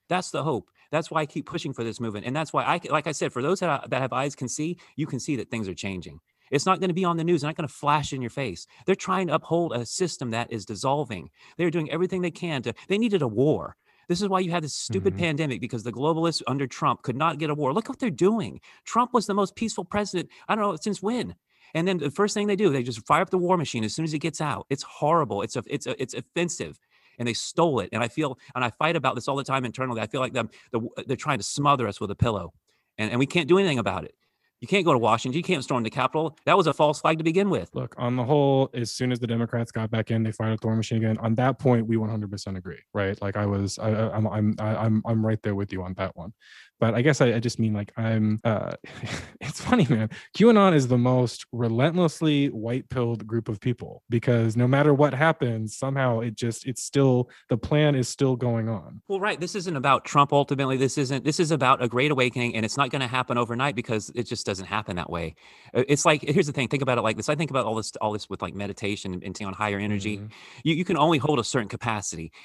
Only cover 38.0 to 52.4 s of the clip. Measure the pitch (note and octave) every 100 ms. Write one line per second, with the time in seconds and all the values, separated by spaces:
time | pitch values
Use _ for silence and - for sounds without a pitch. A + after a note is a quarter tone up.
38 | B2 B2+ A#2+ D3 C#3 C3+ C3+ B2+ A#2 -
39 | B2+ B2 A#2+ A#2 A#2 A#2+ A#2 - A2 A2+
40 | G#2+ A2+ A2 - A2 A2 A2+ A2 G#2+ A2+
41 | A2 A2 A2+ A2+ B2+ C3 C3+ A#2+ A2+ A2+
42 | G#2+ A2 G2+ G2 - F#2+ F2+ - - G#2+
43 | G2 G#2 G2+ G2+ G#2 G2 G2 - A2 G#2+
44 | A2 G2+ G#2+ G#2+ G#2 A2 G#2+ A2 A2+ A2
45 | A2 A2+ A2 G#2+ G#2+ G2 G2+ F#2 F2+ F#2
46 | F#2+ - E2+ - - - - - A2+ A2+
47 | C3 D3 B2+ A2+ A#2 - A2 G#2 G#2 -
48 | A2+ A2 G#2+ G#2+ A#2 G#2+ G1+ - - -
49 | - - - - - - - B3 C#3 A2
50 | A2 - - - A3+ A3 G3 D#3+ B2+ B2
51 | B2 B2+ B2 - - A#2 A#2 A2+ D3 E3+
52 | E3+ - D#3+ C#3+